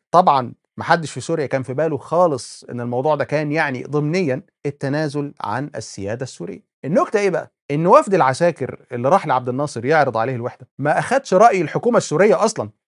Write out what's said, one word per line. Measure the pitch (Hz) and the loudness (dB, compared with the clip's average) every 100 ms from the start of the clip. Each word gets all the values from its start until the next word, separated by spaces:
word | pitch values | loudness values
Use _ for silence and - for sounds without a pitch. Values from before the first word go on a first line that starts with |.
| _ | _
طبعا | 165 185 143 120 - _ - | 4 6 4 0 -8 _ -6
محدش | 110 170 151 | 0 0 0
في | - | -8
سوريا | - 165 135 | -6 -4 -2
كان | 135 | -4
في | 131 | -4
باله | 131 160 143 | -2 -2 -4
خالص | - 160 180 135 - - - | -2 0 2 0 -8 -18 -12
ان | 120 | -8
الموضوع | 120 120 143 | -4 -2 0
ده | 147 | 0
كان | 135 147 151 | 0 -2 -2
يعني | 151 151 127 | -2 -2 -4
ضمنيا | - 147 147 175 170 127 - _ 147 139 | -4 -2 0 0 0 -2 -6 _ -10 -6
التنازل | 143 147 156 143 143 - | -4 -2 -2 -4 -8 -8
عن | - 113 147 - | -6 -6 -6 -10
السياده | - - 98 117 | -12 -10 -8 -6
السوريه. | 131 - 170 - _ _ | -8 -12 -14 -14 _ _
النكته | 135 202 359 208 | -2 0 0 0
ايه | 202 | 0
بقى؟ | 160 123 _ - | -2 -6 _ -6
ان | 147 165 | 0 6
وفد | 262 311 | 6 6
العساكر | 190 131 131 175 151 - - - | 2 2 2 0 0 -6 -10 -10
اللي | 123 127 | -4 2
راح | 190 147 | 2 2
لعبد | 131 127 | -2 -2
الناصر | 123 143 - | -4 -4 -4
يعرض | 120 156 135 110 | 0 2 2 0
عليه | 113 | -2
الوحده | 127 117 - - - | -4 -8 -10 -18 -6
ما | 139 175 | -2 0
اخدش | 156 269 - | 0 -2 2
راي | 185 226 196 | 6 6 6
الحكومه | 156 160 233 226 | 0 -2 0 0
السوريه | - 151 208 175 | 2 2 4 4
اصلا، | 214 - 107 - | 2 -2 -8 -12